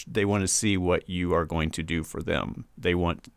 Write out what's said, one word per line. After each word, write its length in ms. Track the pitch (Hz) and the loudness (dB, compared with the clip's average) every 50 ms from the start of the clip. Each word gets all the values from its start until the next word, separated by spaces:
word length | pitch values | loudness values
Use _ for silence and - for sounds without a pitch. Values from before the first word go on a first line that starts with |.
| - | -14
they 200 | - - 110 101 | -4 0 2 2
wanna 240 | 101 104 101 95 90 | 4 4 2 2 2
see 260 | - - 110 107 98 | 0 2 2 2 2
what 340 | 92 90 87 87 - - - | 2 2 2 2 2 0 -4
you 240 | 90 90 87 87 82 | -4 -2 0 2 2
are 120 | 85 80 | 2 2
going 260 | 71 82 82 78 78 | 0 0 0 0 0
to 100 | - - | -2 -4
do 220 | 80 80 85 85 78 | -4 -2 -2 -4 -4
for 180 | - - - | -4 -8 -6
them. 440 | 82 87 80 - - - - - - - _ | -2 -2 -2 -2 -2 -4 -8 -10 -14 -16 _
They 160 | - - 90 87 | -4 0 0 2
want, 380 | 87 87 85 85 - - - - | 2 2 0 -2 -4 -8 -18 -20